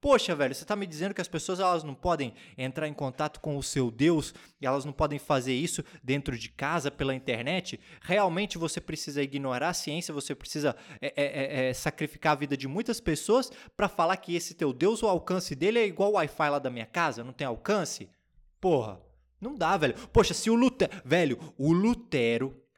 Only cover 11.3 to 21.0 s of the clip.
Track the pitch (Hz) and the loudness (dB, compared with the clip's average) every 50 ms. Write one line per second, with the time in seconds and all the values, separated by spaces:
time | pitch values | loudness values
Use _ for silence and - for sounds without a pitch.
11.3 | - 151 135 135 - 135 131 131 123 - - 160 - - 160 143 - - - 156 | 0 -4 -6 -4 -2 0 0 0 -2 -2 -4 -4 -4 -4 -6 -6 -6 -2 0 0
12.3 | 151 135 147 139 143 135 131 135 139 185 233 - 233 - - - 156 151 - - | 0 2 0 -4 -4 -4 -4 -6 -6 -4 -4 -4 -4 -4 -2 -2 -2 -2 2 2
13.3 | 208 254 254 - - - - - _ - 208 190 - - 180 165 190 185 - - | 2 2 2 0 -8 -18 -20 -20 _ -2 -2 -2 0 0 2 2 2 0 -2 -4
14.3 | 170 170 165 - - _ 170 143 123 127 160 196 226 226 - 214 185 170 - - | -4 -4 -4 -4 -6 _ -2 -2 0 2 2 2 2 2 2 2 2 2 0 -2
15.3 | 180 185 180 - 147 131 151 196 226 240 226 202 170 160 190 202 214 196 160 147 | -2 -2 -2 -4 -4 0 0 2 4 4 2 2 2 2 2 2 4 2 2 0
16.3 | - - 156 147 143 143 131 131 123 120 110 - _ 175 170 156 123 113 117 127 | 0 0 0 2 2 0 -2 -4 -6 -6 -10 -6 _ 0 0 0 0 -4 -10 -14
17.3 | 123 - 147 135 117 107 - - 202 208 170 143 - - 104 - _ _ _ _ | -8 -6 -4 -4 -4 -6 0 0 0 0 0 -2 -6 -10 -12 -16 _ _ _ _
18.3 | _ - - _ _ _ - 185 165 135 113 110 98 92 - - _ _ _ _ | _ -20 -20 _ _ _ 2 4 4 4 2 -2 -8 -14 -18 -20 _ _ _ _
19.3 | _ _ - 240 294 254 170 160 190 190 156 135 113 - - - - 226 202 - | _ _ -12 -10 -4 -2 0 2 2 4 2 2 0 -2 -10 2 6 6 6 6
20.3 | 175 - - 220 226 233 247 262 254 - 190 - - 190 | 2 -2 2 4 4 6 6 4 4 2 0 0 0 -8